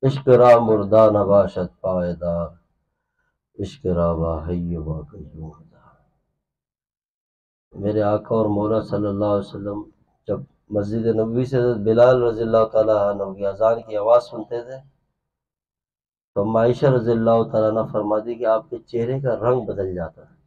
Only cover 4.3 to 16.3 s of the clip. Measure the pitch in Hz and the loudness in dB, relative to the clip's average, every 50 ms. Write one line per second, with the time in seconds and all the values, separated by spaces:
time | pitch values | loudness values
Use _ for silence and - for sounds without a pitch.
4.3 | 82 80 80 85 90 87 87 85 85 82 76 78 78 78 71 - - - - 76 | -4 -6 -6 -6 -6 -6 -6 -6 -6 -8 -6 -8 -8 -10 -10 -14 -18 -20 -20 -20
5.3 | - 80 80 78 76 - - _ _ _ _ _ _ _ _ _ _ _ _ _ | -18 -16 -16 -16 -18 -20 -20 _ _ _ _ _ _ _ _ _ _ _ _ _
6.3 | _ _ _ _ _ _ _ _ _ _ _ _ _ _ _ _ _ _ _ _ | _ _ _ _ _ _ _ _ _ _ _ _ _ _ _ _ _ _ _ _
7.3 | _ _ _ _ _ _ _ _ _ - 98 101 104 107 104 104 107 104 - - | _ _ _ _ _ _ _ _ _ -8 -6 -4 -2 -2 0 0 -2 -2 -2 -2
8.3 | 117 113 110 104 104 101 104 107 110 110 104 - 101 101 104 104 98 98 104 104 | -2 0 0 0 0 -2 -2 -2 -2 -2 -4 -4 -6 -4 -4 -4 -4 -2 -2 0
9.3 | 101 101 98 - - 101 98 101 101 104 107 - _ _ _ _ _ _ _ - | 0 -2 -2 -6 -12 -12 -10 -10 -10 -10 -12 -14 _ _ _ _ _ _ _ -8
10.3 | 104 - - - _ _ _ _ 104 104 101 101 107 117 113 117 110 107 110 113 | -8 -8 -8 -14 _ _ _ _ -4 -4 -4 -2 -4 -2 -2 0 0 0 0 -2
11.3 | 113 120 131 123 135 127 120 123 120 107 101 113 110 113 120 127 131 127 120 120 | 0 -2 -2 0 0 0 0 0 -2 -2 0 0 4 4 6 6 6 4 2 0
12.3 | 113 107 117 113 113 113 110 110 - 110 107 110 110 104 101 101 104 101 98 95 | -2 -2 -4 0 2 2 2 2 2 2 2 4 2 2 2 0 -2 -2 -6 -8
13.3 | 95 98 101 98 98 98 110 110 117 117 113 113 107 104 101 110 117 120 - - | -8 -6 -6 -6 -4 0 2 2 2 0 -4 -8 -6 -4 2 4 4 4 2 0
14.3 | 127 - - - 120 120 117 123 131 135 135 _ _ _ _ _ _ _ _ _ | -12 -14 -12 -10 -10 -10 -10 -10 -16 -18 -18 _ _ _ _ _ _ _ _ _
15.3 | _ _ _ _ _ _ _ _ _ _ _ _ _ _ _ _ _ _ _ _ | _ _ _ _ _ _ _ _ _ _ _ _ _ _ _ _ _ _ _ _